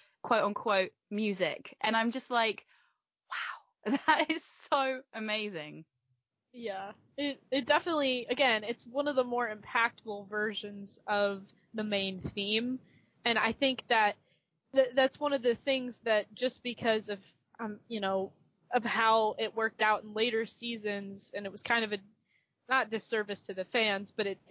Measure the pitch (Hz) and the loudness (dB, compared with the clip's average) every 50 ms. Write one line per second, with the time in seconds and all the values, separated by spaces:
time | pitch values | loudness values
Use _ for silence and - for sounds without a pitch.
0 | _ _ _ _ - - 240 214 - 202 208 - - 226 202 190 185 - _ _ | _ _ _ _ 0 2 2 4 4 2 -2 -2 0 2 2 2 2 0 _ _
1 | _ - 208 208 220 202 190 180 175 151 - - - - - - - 220 226 226 | _ -6 -4 -2 0 0 0 0 0 -2 -2 -6 -12 -18 -10 -2 -2 0 2 2
2 | 226 233 226 262 - - 247 233 226 220 202 - _ _ _ _ _ _ _ _ | 2 0 -2 -4 -6 0 0 2 2 2 0 -4 _ _ _ _ _ _ _ _
3 | _ _ _ _ _ _ - - - - - - _ _ _ _ - 214 269 262 | _ _ _ _ _ _ -10 -8 -8 -8 -10 -14 _ _ _ _ -2 -2 -2 0
4 | - - 403 349 302 - 320 - - - - - - - 311 277 269 262 262 254 | 2 2 4 4 2 0 -2 -6 -6 -14 -20 -20 -4 0 0 2 2 0 -2 -4
5 | - _ - 220 220 214 214 214 208 208 185 156 151 151 151 160 160 _ _ _ | -8 _ -10 -8 -4 -4 -4 -4 -4 -6 -8 -8 -10 -12 -14 -18 -18 _ _ _
6 | _ _ _ _ _ _ _ _ _ _ _ 240 233 208 190 190 196 202 214 _ | _ _ _ _ _ _ _ _ _ _ _ -10 -8 -8 -6 -6 -8 -12 -14 _
7 | _ _ _ 277 294 285 269 - _ - 262 277 233 - 294 330 - 359 320 294 | _ _ _ -4 -4 -4 -4 -6 _ -2 -2 -2 2 4 2 2 2 0 0 2
8 | 277 262 254 247 226 - 254 262 277 247 220 214 214 214 240 - - 233 240 277 | 2 2 0 -2 -2 -4 0 2 4 4 4 2 0 -4 -8 -8 -10 -6 -4 -2
9 | 285 294 269 262 254 247 240 240 240 220 214 208 - - - 233 233 233 - - | -2 0 2 0 0 0 0 -2 -2 -2 -4 -10 -12 -4 0 0 0 0 0 -6
10 | _ 220 202 202 202 196 208 208 214 220 202 - 208 208 202 202 202 - - - | _ -10 -10 -10 -10 -6 -4 -2 -2 -2 -4 -6 -8 -10 -12 -12 -14 -16 -18 -14
11 | _ - 208 202 202 202 196 196 196 - _ _ _ _ - 220 214 214 202 196 | _ -2 0 2 2 2 0 -4 -10 -18 _ _ _ _ -8 -6 -4 0 0 0
12 | 196 190 190 185 - - - 202 196 208 214 220 240 247 262 254 - _ _ _ | 0 -2 -4 -6 -8 -8 -6 -4 -2 0 0 0 0 -2 -4 -6 -8 _ _ _
13 | _ _ _ _ - 233 226 214 - 226 - - 285 262 254 - - - 240 220 | _ _ _ _ 0 0 2 2 2 0 0 2 2 2 2 -2 0 2 4 4
14 | 214 208 - _ _ _ _ _ _ _ _ _ _ _ - 269 262 247 247 269 | 4 4 2 _ _ _ _ _ _ _ _ _ _ _ 4 4 4 4 6 4
15 | 262 269 - - 294 285 277 262 226 247 226 - - 277 269 262 247 247 226 - | 4 4 2 0 0 0 0 2 2 2 0 2 2 0 0 2 0 -4 -10 -6
16 | - 226 214 214 202 _ 214 - 247 254 - - - 247 220 - - 226 220 220 | 0 2 2 2 2 _ -6 -2 -2 -2 -2 -4 -6 -8 -6 0 2 2 2 2
17 | 202 - 202 196 - - _ _ _ _ _ - 233 214 208 208 _ - 233 208 | 0 -4 -8 -8 -8 -20 _ _ _ _ _ -10 -10 -10 -10 -12 _ -8 -6 -2
18 | 196 190 190 190 190 - _ _ _ _ _ _ _ - - 240 220 226 - 226 | 0 0 0 0 -2 -4 _ _ _ _ _ _ _ -2 -2 0 0 0 0 4
19 | 226 220 220 226 220 214 - - 226 202 - 220 220 214 - - 214 214 214 - | 6 6 6 6 4 2 0 -2 -4 -4 -2 -2 -2 -2 0 2 2 4 4 2
20 | 214 214 208 214 226 247 220 226 226 220 - - 233 233 233 214 208 208 202 202 | 0 -6 -2 0 0 2 2 0 -2 -4 -8 -10 -8 -8 -6 -4 -4 -4 -4 -4
21 | 202 196 196 196 - - - 208 202 196 196 208 - - 233 233 220 208 208 196 | -6 -10 -12 -14 -16 -10 -10 -8 -8 -8 -12 -10 -2 0 2 2 2 0 -4 -6
22 | - - _ _ _ _ _ _ _ _ _ _ _ - 262 262 226 214 220 214 | -8 -14 _ _ _ _ _ _ _ _ _ _ _ 0 2 2 2 0 -4 -6
23 | - - 233 214 208 208 202 - - - 190 190 185 _ - 233 220 214 196 196 | -4 -2 -2 -2 -2 -2 -6 -10 -8 -10 -6 -6 -8 _ 0 2 2 2 2 0
24 | 208 - - 214 202 196 190 - _ - | -4 -8 -4 -2 -2 -2 -2 -6 _ -2